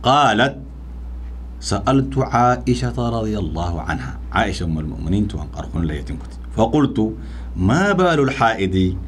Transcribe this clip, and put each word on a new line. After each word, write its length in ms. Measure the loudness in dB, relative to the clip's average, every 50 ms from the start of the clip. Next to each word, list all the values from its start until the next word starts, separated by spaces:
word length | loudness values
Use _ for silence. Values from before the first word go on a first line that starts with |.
| 4
قالت: 540 | 4 4 6 6 6 6 4 4 2 2 -4 -12 -14 -14 -14 -12 -12 -12 -10 -10 -10 -10 -10 -10 -10 -10 -10 -12 -12 -12 -10
"سألت 580 | -6 -4 -4 -2 2 2 4 4 2 2 0 -2
عائشة 920 | -2 2 2 4 4 4 4 2 2 0 0 0 0 -4 -2 -2 -2 -2
رضي 300 | -2 -2 -2 -2 -2 -2
الله 420 | -2 -2 -2 -2 -2 -2 -2 -4
عنها"، 380 | -4 -4 -4 -4 -4 -8 -8 -8 -10 -4 0
عائشة 320 | 0 0 0 -2 -4 -2
أم 140 | -2 -2 -2
المؤمنين 500 | -4 -4 -6 -6 -2 0 2 2 0 0
توان 180 | -2 -6 -8
قرقون 360 | -8 -10 -10 -10 -6 -4 -2 -2
لا 100 | -2 -2
يتنكت، 380 | -4 -6 -6 -8 -10 -10 -12 -12 -12 -12 -8 0
فقلت: 580 | 0 0 4 4 4 2 4 2 0 0 0 -2 -6 -10 -10 -10 -10 -10 -8 -4
"ما 360 | 0 2 4 4 4 4 4 4
بال 280 | 4 4 4 4 4
الحائض 760 | 2 2 2 2 2 2 2 2 0 0 2 2 2 2 0 -2 -6